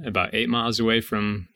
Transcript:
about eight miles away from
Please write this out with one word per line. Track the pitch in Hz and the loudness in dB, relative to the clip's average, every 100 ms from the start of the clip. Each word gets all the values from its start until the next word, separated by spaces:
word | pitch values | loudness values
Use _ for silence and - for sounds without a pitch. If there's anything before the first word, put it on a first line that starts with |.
| 143 | -4
about | 98 90 | 0 0
eight | - 120 | 0 0
miles | 117 117 113 | 0 0 2
away | 113 113 | 2 2
from | - 107 104 104 87 | 0 0 0 -2 -6